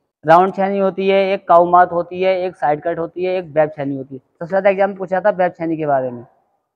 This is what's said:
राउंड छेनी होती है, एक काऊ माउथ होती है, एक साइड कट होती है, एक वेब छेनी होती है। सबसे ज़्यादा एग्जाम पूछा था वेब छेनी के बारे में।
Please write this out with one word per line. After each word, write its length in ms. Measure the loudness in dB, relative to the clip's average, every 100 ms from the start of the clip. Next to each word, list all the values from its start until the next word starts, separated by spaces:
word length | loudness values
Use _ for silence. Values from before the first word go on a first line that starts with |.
| _ _ 4
राउंड 280 | 4 4
छेनी 240 | 0 -2 0
होती 300 | -2 0 0
है, 240 | 2 2
एक 160 | -2 4
काऊ 180 | 4 6
माउथ 160 | 4 4
होती 360 | 0 -6 -2
है, 180 | 0 0
एक 160 | -4 -4
साइड 260 | -2 -2
कट 160 | -2 -4
होती 260 | -6 -4
है, 120 | -4 -4
एक 80 |
वेब 240 | -4 -2 -2
छेनी 280 | -2 -6 -6
होती 180 | -10
है। 40 | -16
सबसे 300 | _ -14 -4
ज़्यादा 220 | 0 0
एग्जाम 240 | 0 -2
पूछा 260 | -4 -6 -2
था 100 | 0
वेब 220 | 0 -2
छेनी 240 | -2 -6 -4
के 100 | 0
बारे 240 | 0 -2
में। 160 | -8 -16 _ _ _ _